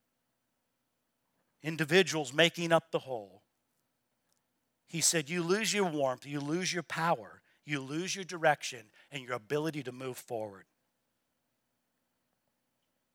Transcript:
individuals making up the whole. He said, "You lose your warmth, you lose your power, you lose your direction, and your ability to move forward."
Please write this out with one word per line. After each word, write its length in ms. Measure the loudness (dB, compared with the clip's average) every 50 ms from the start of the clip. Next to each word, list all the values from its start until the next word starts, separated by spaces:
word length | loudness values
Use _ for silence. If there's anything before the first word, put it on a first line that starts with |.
| _ _ _ _ _ _ _ _ _ _ _ _ _ _ _ _ _ _ _ _ _ _ _ _ _ _ _ _ _ _ _ _
individuals 720 | -8 -6 -2 -2 0 4 6 6 6 6 2 -2 -4 -2 4
making 400 | 6 6 6 6 2 2 4 4
up 180 | 4 4 2
the 80 | -4 -4
whole. 420 | -4 -4 -8 -8 -8 -12 -18 -20 _ _ _ _ _ _ _ _ _ _ _ _ _ _ _ _ _ _ _ _ _ _ _ _ _ _ _ _ _
He 140 | -8 -4 0
said, 300 | 2 2 2 2 0 0
"You 140 | -2 -2 2
lose 300 | 2 2 2 2 0 2
your 120 | 2 2
warmth, 400 | 2 2 0 0 0 0 -2 -6
you 160 | -6 -6 -4
lose 320 | -2 -2 -2 -2 -2 -2 -4
your 100 | -4 -6
power, 580 | -6 -4 0 2 2 2 0 -2 -14 -18 -20 _ _ _ _ -8
you 160 | -6 -4 -4
lose 360 | -4 -4 -6 -6 -4 -4 -6
your 100 | -6 -6
direction, 600 | -8 -4 2 4 4 4 4 0 -10 -10 -10 -16 -20 _ -20 -20 -12
and 120 | -12 -10 -6
your 100 | -6 -6
ability 480 | -6 -4 -2 -2 0 0 -2 -4 -6 -8
to 100 | -8 -10
move 240 | -8 -8 -8 -8
forward." 480 | -10 -10 -8 -6 -6 -6 -8 -10 -16 -20 _ _ _ _ _ _ _ _ _ _ _ _ _ _ _ _ _ _ _ _ _ _ _ _ _ _ _ _ _ _ _ _ _ _ _ _ _ _ _ _ _ _ _ _ _ _ _ _ _